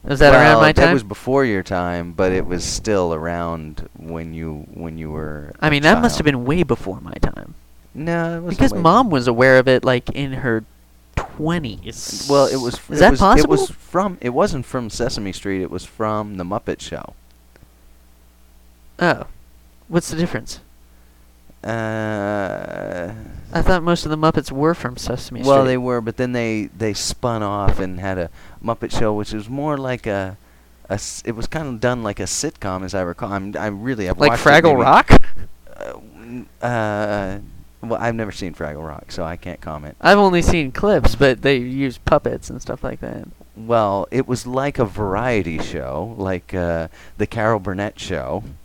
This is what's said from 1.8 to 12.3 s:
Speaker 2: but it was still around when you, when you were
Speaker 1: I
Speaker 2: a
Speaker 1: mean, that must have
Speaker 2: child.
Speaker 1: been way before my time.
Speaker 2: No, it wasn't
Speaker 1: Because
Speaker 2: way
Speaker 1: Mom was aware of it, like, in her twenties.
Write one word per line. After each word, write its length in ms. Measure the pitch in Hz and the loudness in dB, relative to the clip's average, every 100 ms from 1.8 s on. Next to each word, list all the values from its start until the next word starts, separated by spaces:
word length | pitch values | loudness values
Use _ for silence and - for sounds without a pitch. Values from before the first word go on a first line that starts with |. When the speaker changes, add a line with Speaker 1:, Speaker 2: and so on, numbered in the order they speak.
| 87 87 85 | -2 -4 -6
Speaker 2:
but 200 | 82 95 | 0 0
it 140 | 92 85 | 2 -2
was 180 | 87 | -4
still 500 | - - 110 101 87 | -4 -6 0 0 0
around 760 | 80 80 85 85 82 78 76 82 - | -2 -4 -4 -6 -6 -10 -12 -12 -14
when 380 | 82 82 82 | -12 -10 -10
you, 320 | 80 82 76 - | -8 -8 -10 -14
when 240 | 82 82 80 | -14 -12 -10
you 140 | 78 | -10
were 420 | 78 78 76 71 - | -8 -8 -10 -12 -4
Speaker 1:
I 80 | 156 | 0
Speaker 2:
a 20 | |
Speaker 1:
mean, 120 | 147 | 4
that 200 | 151 226 | 6 6
must 140 | 240 - | 2 2
have 80 | 151 | 0
Speaker 2:
child. 160 | 131 | 0
Speaker 1:
been 20 | |
way 200 | 120 170 | 0 0
before 360 | 156 120 95 92 | 0 -2 -4 -10
my 120 | 82 - | -14 -2
time. 320 | - - - - - - _ | -2 -2 -14 -18 -20 -20 _
Speaker 2:
No, 440 | - 160 170 165 170 | -8 -4 -2 -4 -6
it 20 | |
wasn't 80 | 175 - | -8 2
Speaker 1:
Because 140 | 269 | 2
Speaker 2:
way 80 | - | 4
Speaker 1:
Mom 300 | 165 208 254 | 4 6 4
was 180 | 143 123 | 2 2
aware 300 | 117 131 131 | 4 8 8
of 100 | 127 | 6
it, 160 | 127 | 4
like, 240 | 131 127 - | 2 0 -2
in 220 | - 143 | -6 -6
her 320 | 127 127 110 110 _ _ _ _ | -4 -2 -2 -4 _ _ _ _
twenties. 1120 | - - - 156 170 135 95 - - - 98 139 | -8 -8 -6 -4 -4 -6 -10 -14 -14 -12 -10 0